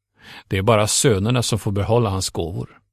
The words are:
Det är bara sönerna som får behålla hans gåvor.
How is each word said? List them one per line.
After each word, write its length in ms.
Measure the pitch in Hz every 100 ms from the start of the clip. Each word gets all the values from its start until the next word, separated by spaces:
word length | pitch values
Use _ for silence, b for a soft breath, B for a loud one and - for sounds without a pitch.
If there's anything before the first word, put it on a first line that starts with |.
| _ _ B B B
Det 100 | 98
är 40 |
bara 240 | 101 117 98
sönerna 560 | - 143 98 101 120
som 160 | - 110
får 140 | 110
behålla 380 | 101 101 117 113
hans 200 | 95 -
gåvor. 480 | - 82 107 - - _